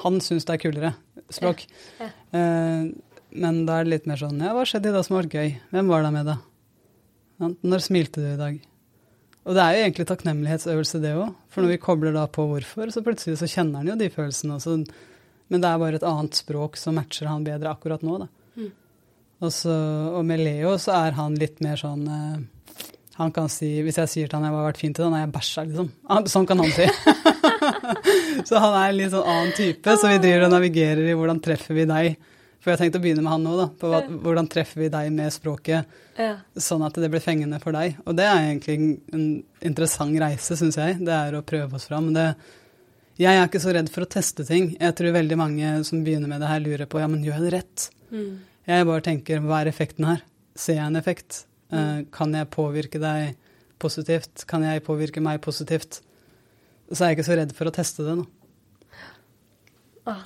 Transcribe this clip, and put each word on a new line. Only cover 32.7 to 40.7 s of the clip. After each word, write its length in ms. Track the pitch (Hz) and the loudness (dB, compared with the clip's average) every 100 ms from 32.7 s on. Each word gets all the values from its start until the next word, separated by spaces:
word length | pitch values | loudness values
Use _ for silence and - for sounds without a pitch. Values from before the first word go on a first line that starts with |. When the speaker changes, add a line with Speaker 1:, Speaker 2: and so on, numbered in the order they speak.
Speaker 1:
jeg 80 | 170 | 2
har 20 | |
tenkt 140 | 170 175 | 2 2
å 40 | |
begynne 180 | 175 156 | 2 2
med 80 | 156 | 2
han 140 | 160 160 | 0 0
nå, 60 | 175 | 0
da, 60 | 175 | 0
på 200 | - 170 | -2 0
hva, 80 | 165 | 0
Speaker 2:
Ja. 140 | 175 165 170 | 0 -4 0
Speaker 1:
hvordan 220 | 165 160 | 0 0
treffer 300 | - 156 156 | -2 -4 -2
vi 60 | 156 | -4
deg 220 | 151 151 | -2 -2
med 160 | 151 151 | -2 -2
språket, 560 | - 156 143 - 160 156 - - - | -4 -8 -8 -2 -2 -2 -12 -18 -4
Speaker 2:
Ja. 140 | 226 202 - - | -4 -4 -10 -8
Speaker 1:
sånn 240 | - 165 | -4 0
at 140 | 156 156 | -2 -2
det 140 | 165 | -2
blir 80 | 156 | -2
fengende 380 | 165 160 147 147 | 0 0 0 -4
for 140 | - 156 | -4 -2
deg. 220 | 170 139 - | -2 -4 -4
Og 80 | 165 | 0
det 80 | 202 | 4
er 140 | 190 | 4
egentlig 340 | 156 147 - 151 | 2 0 -2 0
en, 80 | 156 139 - | 2 0 -4
en 120 | 160 156 147 - - | -2 -2 -2 -6 -8
interessant 560 | 165 147 160 - 147 156 | -4 0 0 0 0 2
reise, 400 | 156 143 - 165 | 0 -2 -4 0
synes 220 | 160 | 0